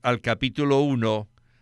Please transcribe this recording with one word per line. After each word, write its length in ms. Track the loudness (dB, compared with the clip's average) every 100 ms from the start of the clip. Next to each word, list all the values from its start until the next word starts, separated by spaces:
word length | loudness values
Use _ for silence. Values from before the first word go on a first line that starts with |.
al 180 | -2 -2
capítulo 600 | -2 -2 -2 -2 2 2
uno, 480 | 2 0 0 -2 -6 _ _ _